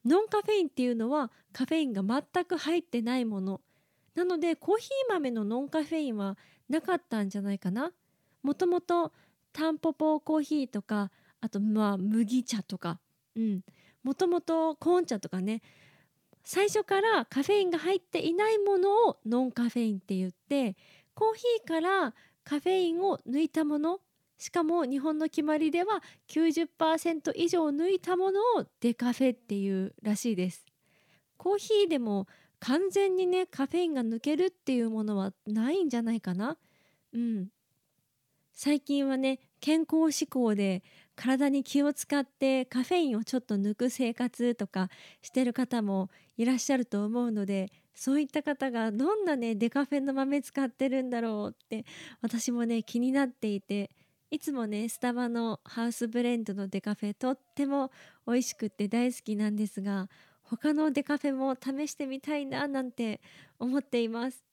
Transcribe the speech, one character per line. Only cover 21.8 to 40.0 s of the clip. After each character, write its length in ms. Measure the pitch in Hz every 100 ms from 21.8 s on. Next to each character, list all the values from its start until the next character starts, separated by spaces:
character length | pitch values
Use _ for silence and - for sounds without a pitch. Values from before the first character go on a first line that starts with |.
ら 340 | 339 381 277 - _ _ -
カ 160 | 294
フ 80 | 359
ェ 100 | 370
イ 120 | 349
ン 80 | 330
を 180 | 381 - -
抜 120 | 269
い 80 | 320
た 160 | 320 302
も 120 | 294
の、 220 | 311 381 _ _ _ _
し 120 | -
か 140 | 349
も 220 | 311 339 262
日 140 | 269
本 180 | 302 302
の 80 | 311
決 180 | -
ま 140 | 302 302
り 120 | 311
で 140 | 339
は 180 | 381 392 - - -
九 220 | 311 330
十 160 | 320 330
パ 280 | _ 320
ー 40 | 320
セ 160 | 339
ン 80 | 320
ト 120 | - -
以 140 | 339
上 180 | 349 311
抜 220 | 285 349
い 100 | 381
た 160 | - 359
も 160 | 381
の 80 | 392 480 415
を 80 | - _
デ 140 | 233
カ 180 | 226 240
フ 140 | 240 269
ェ 100 | 233
っ 20 |
て 200 | - 202
い 260 | 196 190
う 100 | 190 -
ら 140 | 214 208
し 160 | 240
い 40 | 185
で 140 | 180
す。 140 | - _ _ _ _ _ _ _ _
コ 200 | 349 403
ー 20 |
ヒ 160 | - 427 381
ー 20 |
で 100 | 294
も 280 | 233 202 196 - _ _
完 280 | - 285 392
全 280 | 392 392 370
に 100 | 370
ね、 180 | 359 359
カ 220 | - 269
フ 60 |
ェ 100 | 339
イ 40 | 349
ン 60 |
が 100 | 277
抜 180 | 226 226
け 160 | 285 302
る 80 | 370
っ 60 |
て 220 | _ -
い 60 | 247
う 100 | 226
も 140 | 220
の 140 | 214 202
は 160 | 190 - -
な 260 | 214 240
い 120 | 370
ん 60 | 330
じ 80 | 240
ゃ 40 |
な 120 | 233
い 80 | 226
か 120 | -
な。 240 | 180 233 330 _ _ _ _ _
う 40 | 233
ん。 320 | 233 214 185 _ _ _ _ _ _ _ _ _ _
最 280 | - 285 294
近 260 | - 285 269
は 80 | 262
ね、 220 | 262 262 _ _
健 240 | - 320 311
康 220 | 320